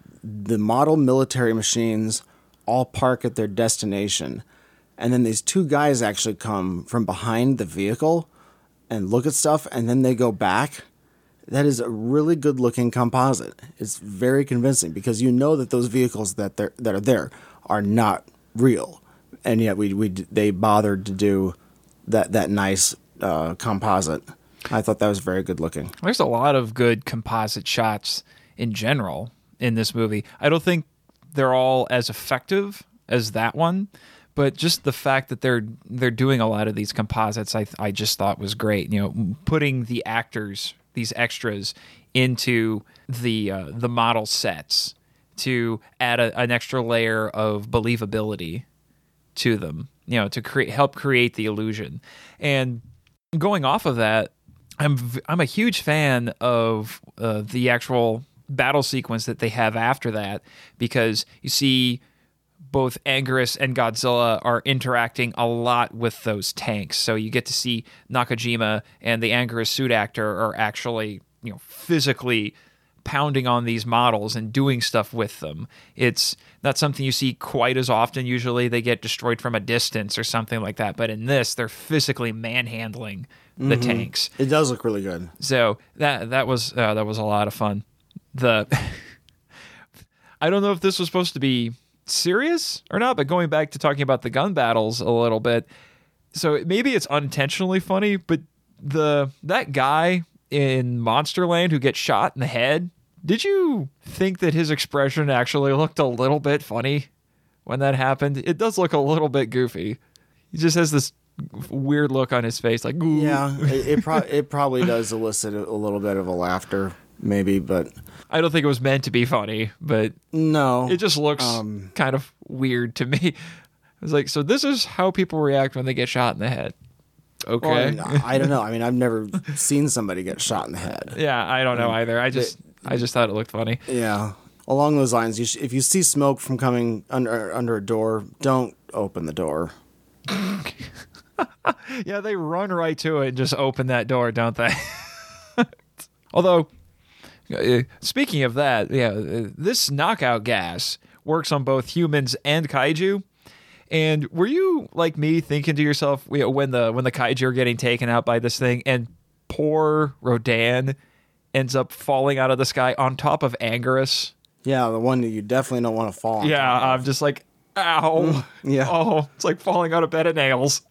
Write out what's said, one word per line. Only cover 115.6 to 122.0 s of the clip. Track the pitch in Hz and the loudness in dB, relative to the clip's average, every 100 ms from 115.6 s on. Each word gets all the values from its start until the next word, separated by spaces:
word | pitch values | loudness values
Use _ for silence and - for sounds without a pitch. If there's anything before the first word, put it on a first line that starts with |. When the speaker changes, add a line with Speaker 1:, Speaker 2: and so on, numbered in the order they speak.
| 95 | -4
Speaker 1:
a | |
little | 104 104 101 | -4 -2 -2
bit | 104 95 | -2 -2
of | 90 | -2
a | |
laughter, | 87 90 92 - 98 95 - - - | 0 0 -2 -2 -2 -2 -6 -20 -6
maybe, | 104 101 95 98 | -2 0 2 2
but | 71 92 - - - - - | 2 0 -2 -8 -20 -20 -4
Speaker 2:
I | 160 | 0
don't | 165 | 2
think | 160 143 | 2 2
it | |
was | 123 | 0
meant | 135 135 123 | 0 0 0
to | |
be | 120 120 | 0 2
funny, | 123 104 110 110 - | 0 -2 -4 -6 -6
but | 160 110 107 - _ | -2 0 0 -4 _
Speaker 1:
No. | 160 156 151 135 123 127 | 0 2 4 4 2 0
Speaker 2:
it | 175 | 0
just | 202 147 | 0 0
looks | 147 139 | 0 0
Speaker 1:
Um, | 123 117 107 104 95 | 0 -2 -4 -8 -8
Speaker 2:
kind | - | -2